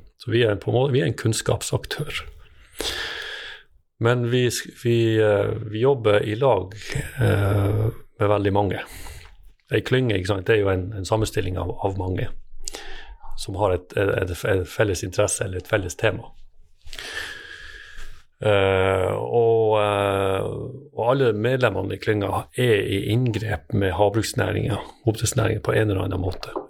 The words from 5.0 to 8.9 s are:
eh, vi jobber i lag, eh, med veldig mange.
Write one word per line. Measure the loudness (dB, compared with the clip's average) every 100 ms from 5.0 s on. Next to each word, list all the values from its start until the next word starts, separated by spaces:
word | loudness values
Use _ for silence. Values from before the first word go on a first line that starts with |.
| 4 4
eh, | 4 4 2 -2 -6
vi | 0
jobber | 2 4 4 4
i | 2
lag, | 0 2 2 0 -10 -8 -6 -6 0
eh, | 2 4 2 2 2 2 0 -4 -12 -2
med | 2
veldig | 2 2
mange. | 2 0 -2 -8